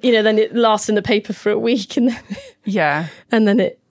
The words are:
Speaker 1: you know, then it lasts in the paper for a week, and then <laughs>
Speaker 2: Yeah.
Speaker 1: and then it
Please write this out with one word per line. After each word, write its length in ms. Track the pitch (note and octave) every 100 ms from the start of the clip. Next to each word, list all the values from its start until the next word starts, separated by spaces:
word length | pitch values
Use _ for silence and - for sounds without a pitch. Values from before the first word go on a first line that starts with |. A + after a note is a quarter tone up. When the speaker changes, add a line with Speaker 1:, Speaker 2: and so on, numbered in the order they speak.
Speaker 1:
you 80 | B3+
know, 100 | A3+
then 160 | G#3+ G#3+
it 160 | A3
lasts 340 | A#3 A3+ G#3+ -
in 60 |
the 80 | G#3+
paper 300 | G3+ G#3+ G#3
for 180 | F#3+ G#3
a 80 | G#3
week, 380 | A#3 B3 G3 -
and 120 | A#3+
then 120 | A#3 - G#3
<laughs> 220 | C5+ -
Speaker 2:
Yeah. 420 | - G3 D3+ D3 E3 - -
Speaker 1:
and 160 | A3+ G#3+
then 100 | A3
it 220 | - - _